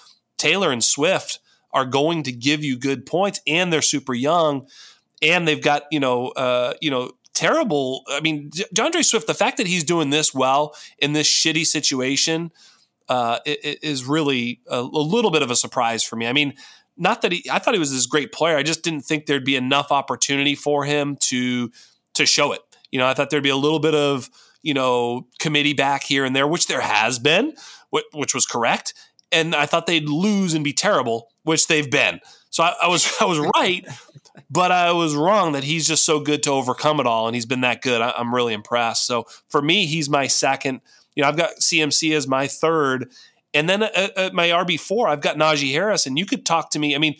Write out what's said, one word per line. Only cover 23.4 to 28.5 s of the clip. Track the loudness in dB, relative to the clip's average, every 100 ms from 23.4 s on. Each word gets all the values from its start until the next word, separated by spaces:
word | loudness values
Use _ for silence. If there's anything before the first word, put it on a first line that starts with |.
be | 0
a | 0
little | 2 2
bit | 2 2
of, | 2 -2 -6 _ -20 _
you | -4
know, | 0 2 2 0 -4 -10 -6
committee | -2 0 0
back | 0 0 0
here | 0 0
and | 0
there, | 0 0
which | 0 -2
there | -2
has | 0 2 2 2
been, | 2 2 0 -6 -20 -20 -4
wh-, | -4 -4 -6
which | -4
was | -2
correct. | -2